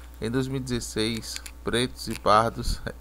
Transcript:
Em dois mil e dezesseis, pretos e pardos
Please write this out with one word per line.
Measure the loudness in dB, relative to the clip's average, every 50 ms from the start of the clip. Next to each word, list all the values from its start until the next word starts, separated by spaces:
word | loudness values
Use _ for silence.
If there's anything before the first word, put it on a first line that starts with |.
| -16 -16 -10 -6
Em | -4 -2
dois | 0 0 0
mil | 0 -2 -4
e |
dezesseis, | -2 -2 -2 -2 -2 -2 -2 0 0 0 0 -4 -6 -8 -10 -10 -10 -12 -16 -10 -4
pretos | 0 2 2 2 0 -2 -6 -6 -6
e | -6 0
pardos | 6 8 8 8 8 6 2 -2 -2 -2 -2 -2 -2 -6 -8 -6